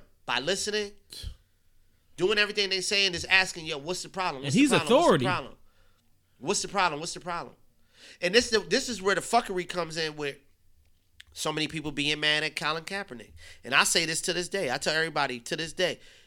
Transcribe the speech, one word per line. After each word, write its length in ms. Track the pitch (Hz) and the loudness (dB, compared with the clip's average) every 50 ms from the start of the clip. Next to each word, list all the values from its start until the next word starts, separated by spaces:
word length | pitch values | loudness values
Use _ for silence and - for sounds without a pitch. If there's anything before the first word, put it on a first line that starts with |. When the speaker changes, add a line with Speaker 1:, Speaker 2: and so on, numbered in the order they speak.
| - _ _ _ _ | -12 _ _ _ _
Speaker 1:
by 160 | - 120 123 | -2 -2 0
listening, 520 | 135 170 196 190 - 214 202 214 208 202 - - - - - - - - - - _ _ _ _ _ _ _ _ _ _ _ _ _ _ - | 0 0 -2 -2 -2 -2 -2 -4 -4 -6 -10 -18 -20 -20 -16 -12 -12 -12 -12 -14 _ _ _ _ _ _ _ _ _ _ _ _ _ _ -6
doing 220 | - 175 202 214 208 | -2 0 2 2 2
everything 320 | 208 202 208 208 202 185 | 2 0 0 -2 -2 0
they 100 | 190 185 | -2 -2
say, 240 | 180 - 214 202 196 | -2 0 0 2 2
and 100 | 190 175 | 0 0
just 120 | 165 - - | -2 0 4
asking, 380 | 185 190 190 185 - 180 156 | 4 4 4 2 -2 -8 -6
"Yo, 100 | 160 156 | -6 -6
what's 260 | 139 139 165 180 - | -6 -4 -6 -6 -6
the 60 | - 156 | -8 -8
problem? 340 | - 190 185 175 143 131 139 | -6 -4 -4 -4 -4 -4 -2
What's 100 | 143 139 | 2 4
Speaker 2:
And 60 | 233 | 4
he's 100 | 294 269 | 6 6
Speaker 1:
the 80 | 208 165 | 4 4
problem? 200 | - - 240 302 | 4 6 6 6
Speaker 2:
authority. 260 | 349 285 185 147 - | 8 6 6 4 4
Speaker 1:
What's 60 | 185 180 | 2 0
the 0 | |
problem? 200 | 156 131 107 - - - - _ _ - _ _ _ _ _ _ _ _ _ _ - | -2 -4 -8 -14 -20 -20 -20 _ _ -20 _ _ _ _ _ _ _ _ _ _ -8
What's 240 | 123 160 202 - | -4 -2 -2 -2
the 60 | - 160 | -2 -2
problem? 320 | - 202 185 165 147 143 | 0 2 2 2 0 -2
What's 140 | 165 170 - | -6 -8 -10
the 60 | 170 | -10
problem?" 340 | - 175 170 170 135 - - _ _ _ _ _ _ _ _ - - - - - | -8 -8 -6 -6 -8 -10 -14 _ _ _ _ _ _ _ _ -20 -20 -20 -8 -2
And 120 | 165 180 196 | 0 4 4
this, 140 | 240 240 - 226 208 - 160 | 4 4 4 2 0 2 2
this 180 | 196 - - 254 | 0 0 0 -2
is 140 | 226 180 | -6 -2
where 120 | 185 202 190 | 0 0 2
the 60 | 165 | 0
fuckery 480 | - - 233 240 240 208 190 180 170 - | 2 2 2 2 2 2 -2 -4 -4 -4
comes 300 | - 180 165 160 156 165 | -4 -4 -4 -4 -4 -4
in 180 | 160 156 151 | -4 -4 -4
with 200 | 151 147 139 139 - _ _ _ _ _ _ _ _ _ _ _ _ _ _ _ - - _ - | -4 -6 -6 -6 -8 _ _ _ _ _ _ _ _ _ _ _ _ _ _ _ -20 -20 _ -10
so 180 | - - 156 | -6 -4 -2
many 160 | 151 156 156 151 | -2 -2 -2 -4
people 240 | 160 160 143 151 | -4 -6 -6 -6
being 260 | 139 147 143 151 151 151 | -4 -2 -2 0 0 2
mad 240 | 151 151 151 151 156 | 2 2 2 2 0
at 120 | 151 151 | -2 -4
Colin 280 | - 165 147 156 165 165 | -2 -2 -2 -2 -4 -6
Kaepernick. 480 | - 196 202 196 - 127 113 101 - - - - - - - | -8 -8 -8 -8 -8 -12 -16 -16 -18 -20 -20 -20 -20 -20 -14
And 120 | - 117 131 | -2 2 4
I 100 | 156 196 | 4 6
say 220 | - - 180 165 | 6 4 2 2
this 160 | 160 165 - | 0 -2 -2
to 100 | - 185 | 0 0
this 160 | 165 175 175 - | 0 0 -2 -2
day. 220 | - 196 170 127 | -2 -2 0 0
I 80 | 127 147 | -2 0
tell 160 | - 175 156 | 0 0 2
everybody 440 | 160 160 165 151 151 139 131 123 117 | 2 2 0 0 0 0 0 -2 -6
to 140 | - - 165 | -8 -6 -6
this 180 | 151 165 156 - | -4 -6 -4 -2
day, 260 | - 180 160 113 - - - - - - | 0 0 0 -2 -4 -12 -20 -20 -20 -20